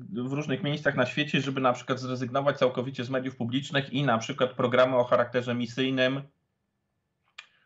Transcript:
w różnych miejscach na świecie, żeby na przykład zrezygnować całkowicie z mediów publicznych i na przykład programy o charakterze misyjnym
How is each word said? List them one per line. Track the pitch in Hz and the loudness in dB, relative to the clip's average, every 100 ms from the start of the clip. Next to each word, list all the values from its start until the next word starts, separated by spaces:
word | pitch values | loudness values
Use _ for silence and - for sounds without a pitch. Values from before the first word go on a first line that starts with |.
| 120 | -10
w | 107 127 | -6 -4
różnych | 139 151 131 | -4 -2 -4
miejscach | 143 156 143 135 | -2 -2 0 0
na | 123 | 0
świecie, | - 147 143 | 0 0 0
żeby | 131 135 | 0 0
na | 131 | 2
przykład | 123 - 123 | 0 -2 -4
zrezygnować | 127 127 127 127 131 139 | -4 -4 -2 0 0 2
całkowicie | 127 127 123 135 | 2 2 -4 -4
z | 120 | -4
mediów | 131 131 127 | -4 -4 -6
publicznych | 120 127 139 139 139 | -4 -2 -2 -2 -2
i | 127 | 0
na | 143 113 | 2 2
przykład | - 135 127 | 0 -2 -2
programy | - 127 123 127 127 | 2 2 6 6 6
o | |
charakterze | 123 123 117 127 123 | 4 4 2 0 -2
misyjnym | 120 120 131 131 135 131 139 139 _ _ _ _ _ _ _ _ _ _ - - _ | -4 -4 -2 0 2 2 0 -8 _ _ _ _ _ _ _ _ _ _ -20 -20 _